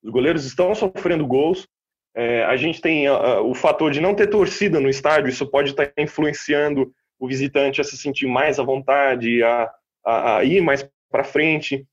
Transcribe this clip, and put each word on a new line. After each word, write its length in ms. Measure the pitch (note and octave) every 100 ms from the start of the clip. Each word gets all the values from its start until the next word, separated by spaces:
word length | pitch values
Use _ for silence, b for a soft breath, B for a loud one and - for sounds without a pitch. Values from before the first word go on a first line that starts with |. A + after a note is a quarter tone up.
Os 60 | G#2+
goleiros 340 | A#2+ C#3 E3+
estão 300 | C3+ - F3+
sofrendo 520 | G#3+ F#3+ - F3 E3 C#3
gols. 400 | C3 D#3 F#3 - _ _ _ _
É, 300 | - A#2+ A#2+
a 120 | E2+ B2+
gente 260 | D#3 D#3+
tem 260 | D#3+ D#3 C#3
a, 60 |
a, 260 | C3+ B2 A2
o 140 | A2+
fator 360 | B2 E3 D3 D#3
de 100 | C#3+
não 140 | F3+
ter 120 | G#3 G#3
torcida 520 | G#3 F#3 - G3+ D#3+
no 120 | C3+
estádio, 400 | C3+ D3 D#3 C3
isso 160 | B2+ C#3+
pode 280 | C#3+ C#3
tá 160 | C#3 C#3+ -
influenciando 960 | D3 - D3+ D3 - D3 D3 C#3+ B2+ _ _ _
o 80 | B2+
visitante 540 | C3+ C#3 C#3+ C#3 C#3+
a 40 |
se 120 | C#3+ C3+
sentir 300 | D3 C3+ C3+
mais 320 | B2+ D3+ C3+
à 40 |
vontade, 800 | C3 C3+ C3+ C#3 C#3 B2 A#2 A#2
a, 280 | A#2 A#2+ A2+ - _ _
a, 320 | - A#2 A#2+ G#2+
a 60 |
ir 160 | C3+ F#3+
mais 260 | E3 C#3 - _ _
pra 140 | -
frente. 600 | C#3 D3 D#3 D3+ D3+ C#3 C#3